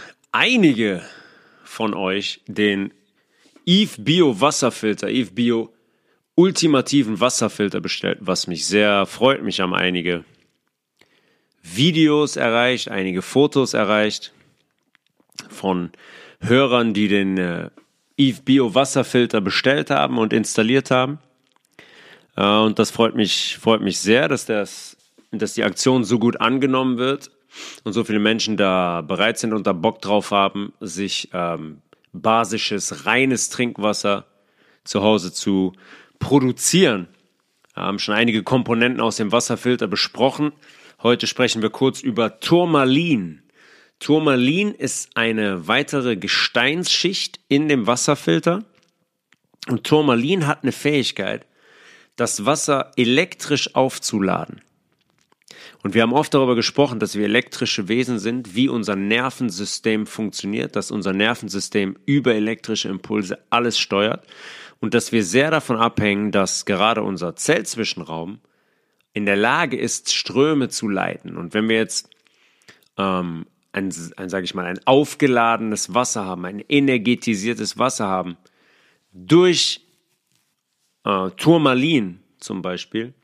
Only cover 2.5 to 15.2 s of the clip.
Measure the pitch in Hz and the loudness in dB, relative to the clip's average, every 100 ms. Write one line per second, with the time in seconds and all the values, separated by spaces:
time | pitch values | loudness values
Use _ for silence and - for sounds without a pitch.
2.5 | 101 104 98 98 - _ _ _ _ _ | 0 0 0 -4 -10 _ _ _ _ _
3.5 | _ - 190 208 - 107 175 151 98 143 | _ 2 2 2 -2 0 4 4 4 2
4.5 | - 123 - 107 98 98 123 101 95 120 | 2 0 0 -2 -2 -2 -2 -2 0 0
5.5 | 113 110 _ _ _ _ _ _ - 185 | 0 -2 _ _ _ _ _ _ 2 4
6.5 | 151 170 135 123 143 110 98 123 - 110 | 4 4 4 4 2 2 2 0 2 -2
7.5 | - 101 98 85 - 92 - 92 90 - | 0 -2 -2 -6 -4 -4 -4 -2 -2 -4
8.5 | 82 - 104 104 101 95 - 127 139 98 | -6 0 2 4 4 0 2 2 2 -2
9.5 | 95 90 92 90 90 85 85 - _ _ | -2 0 0 0 0 -2 -4 -6 _ _
10.5 | _ _ _ _ _ _ _ _ _ _ | _ _ _ _ _ _ _ _ _ _
11.5 | _ 82 92 165 160 156 147 147 - 117 | _ -8 0 2 4 4 4 0 0 0
12.5 | 117 123 123 - 101 95 92 - 131 147 | 2 2 0 -4 -4 -2 -4 0 2 4
13.5 | 139 123 113 101 107 107 - - _ _ | 2 0 0 2 2 0 -2 -12 _ _
14.5 | _ _ _ _ _ _ _ | _ _ _ _ _ _ _